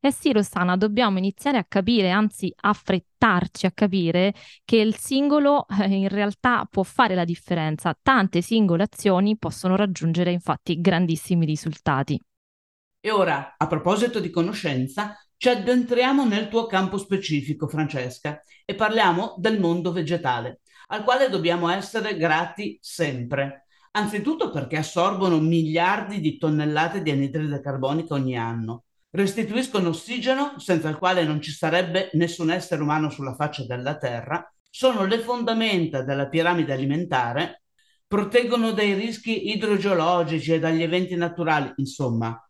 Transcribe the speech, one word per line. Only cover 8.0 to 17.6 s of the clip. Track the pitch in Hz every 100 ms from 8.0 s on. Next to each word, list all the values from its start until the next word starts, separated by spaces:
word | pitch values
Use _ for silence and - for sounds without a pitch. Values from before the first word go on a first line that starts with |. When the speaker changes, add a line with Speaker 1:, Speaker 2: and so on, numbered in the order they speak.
Speaker 1:
Tante | - 262 190 175
singole | 175 226 208 170
azioni | 202 - 208 180 202 214
possono | 170 - 185 190
raggiungere | 208 170 165 165 180
infatti | 175 - 156 - 165
grandissimi | 175 170 175 160 - 175 165
risultati. | 151 - 147 - 135 139 147 _ _ _ _ _ _ _ _
Speaker 2:
E | 208
ora, | 285 - 143 139 -
a | 160
proposito | 160 175 202 247 233
di | 170
conoscenza, | 165 170 214 165 131 127 - 208 - _ _
ci | 254
addentriamo | 247 196 247 233 240 254 277 254
nel | 208 220
tuo | 226 226
campo | 190 190 196
specifico, | 196 196 - 151 139 147